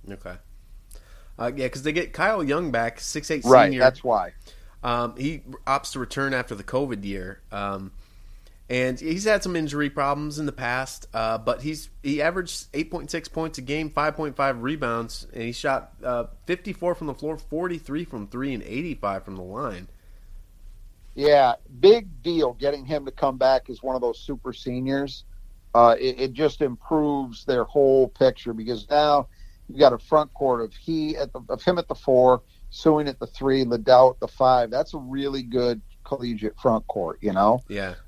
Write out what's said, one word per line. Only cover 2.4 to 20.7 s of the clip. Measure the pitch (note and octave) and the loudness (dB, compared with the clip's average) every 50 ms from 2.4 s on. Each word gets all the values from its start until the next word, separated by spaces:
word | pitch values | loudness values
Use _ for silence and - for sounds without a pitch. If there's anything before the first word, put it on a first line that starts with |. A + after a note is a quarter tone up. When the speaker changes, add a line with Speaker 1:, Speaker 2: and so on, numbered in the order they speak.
| D#3+ | -2
Speaker 1:
Young | C3+ C#3+ E3 F3+ D#3 | -2 -2 -2 -2 -2
back, | A#2+ A#2 A#2 A#2 - - | -2 -2 -2 -4 -6 -10
six | - - - D#3 D3 - | -12 -10 -10 -10 -6 -4
eight | D#3+ C#3+ A2+ | -6 -2 4
Speaker 2:
Right, | A#2+ C3 B2+ A2+ | 8 8 8 8
Speaker 1:
senior. | F#2+ - B2+ | 6 4 4
Speaker 2:
that's | B2+ C3 - - - | 4 4 4 2 -2
why. | B2+ A2+ G2+ F2+ - - - - - - - - - - - - | 0 0 0 0 -4 -10 -18 -20 -20 -20 -20 -20 -20 -18 -8 -4
Speaker 1:
Um, | B2 A#2+ A#2+ A#2+ A#2 A#2 | -2 -2 -2 -2 -4 -6
he | B2+ C3+ D3+ D#3+ C#3+ - C3 C3+ - - | -6 -6 -6 -6 -8 -12 -18 -20 -10 -4
opts | C3 C3+ C#3 - - - | -2 -2 -2 -2 -6 -8
to | C3+ | -8
return | B2 - - C#3+ C#3 C3+ C3+ | -8 -8 -4 -4 -4 -2 -2
after | B2+ A#2+ - A#2 | -4 -4 -6 -10
the | G2 G2 | -12 -10
covid | - - C3 C#3+ C3+ A#2 G2+ G2 | -4 -4 -4 -4 -4 -6 -8 -8
year. | G2+ G2 F#2+ F2+ F#2 G2 - - - | -8 -8 -8 -8 -10 -14 -16 -18 -12
Um, | G#2+ G2+ G2+ G2+ G2 F#2+ F#2+ F#2+ - - - _ - - - - - - - - - - - - | -10 -8 -6 -6 -6 -8 -10 -14 -16 -18 -20 _ -20 -20 -20 -20 -20 -20 -20 -20 -20 -20 -10 -6
and | B2 B2+ B2+ B2+ B2+ B2 | -2 -2 -2 -2 -4 -6
he's | - D#3+ E3 F#3+ G3+ | -4 -4 -4 -2 2
had | G#3+ G#3+ G3 | 2 2 2
some | - F#3 F3 | 0 -4 -4
injury | E3 D#3 C#3+ C#3+ D3 D3 C#3+ | -4 -4 -4 -2 -4 -4 -4
problems | - D3+ C#3 C#3 C#3+ D3 D3+ D3+ C#3+ | -2 -2 -2 -2 -2 -2 -4 -8 -8
in | D3+ D#3 | -6 -8
the | C#3+ | -8
past, | - - B2+ A#2+ B2 B2+ C3 - - - - - | -6 -6 -6 -4 -4 -4 -6 -8 -12 -16 -18 -10
uh, | - A2+ A2+ A2+ A#2 A2+ | -6 -4 -2 -2 -2 -2
but | A2+ B2+ A#2+ - C3 | -2 -2 -4 -2 -4
he's, | D3+ D#3 D3 - - - - - | -8 -8 -8 -12 -18 -20 -10 -6
he | C#3 D3 C#3+ | -4 -2 0
averaged | D3 E3 F3 F#3+ F3+ E3 - - - - - | 0 -2 -2 -2 -8 -8 -10 -12 -14 -8 -6
eight | C#3+ D#3+ - | -6 -6 -6
point | - E3 C#3+ C#3+ | -8 -10 -8 -8
six | - E3 D#3 | -8 -8 -8
points | - - E3 D#3+ D#3+ D#3+ | -8 -8 -6 -6 -6 -8
a | - B2+ | -10 -8
game, | B2+ C#3+ D#3 D#3+ D3+ | -6 -6 -6 -6 -4
five | - D3+ D3 D#3 D3 | -4 -2 -2 -2 -2
point | D#3 D#3 D3 B2+ | -4 -8 -6 -2
five | - C#3 C#3 C3 A#2 | -2 0 0 0 -2
rebounds, | A#2 C3+ D#3 D3+ C#3 A#2+ A#2 A#2 A#2 A2+ - - - - - | -4 -6 -4 -2 -4 -4 -2 -4 -6 -8 -12 -14 -16 -14 -10
and | A#2+ | -8
he | A2+ A#2 | -8 -8
shot, | A#2+ - - C#3+ C3+ B2+ - - - - - | -8 -4 -2 -2 -2 -2 -4 -10 -20 -10 -6
uh, | B2+ B2 A#2+ A#2 - - - - | -4 -4 -4 -6 -8 -12 -16 -6
fifty-four | - F3+ F3+ - G#3 F3+ - E3+ F3+ E3+ | -6 -6 -6 -6 -12 -10 -4 -4 -4 -4
from | - D#3+ | -2 -6
the | D3 C3 | -10 -8
floor, | - C#3+ D3+ D#3+ | -6 -6 -8 -8
forty-three | D3 - - D3 D#3+ F3+ F#3 F3 D#3 - - C#3 D#3 F3 | -8 -10 -8 -6 -6 -4 -4 -6 -8 -8 -8 -6 -6 -6
from | E3 C3+ A2+ G2+ | -8 -10 -12 -12
three, | G2 - B2 C3+ C#3+ C3 | -10 -8 -8 -6 -6 -6
and | G#2+ - | -8 -8
eighty-five | - G#2+ C3 E3+ F3 C3 - - G2+ G2 F#2+ - | -8 -8 -6 -6 -6 -8 -6 -6 -6 -6 -6 -8
from | - F#2+ | -12 -14
the | F#2 | -12
line. | F2+ F#2 G2 A#2+ D3 B2 G2 F2+ F2+ - - - _ - - - - - - - - _ - - - - | -12 -12 -10 -8 -8 -8 -10 -12 -16 -18 -20 -20 _ -20 -20 -20 -20 -20 -18 -20 -20 _ -20 -20 -20 -20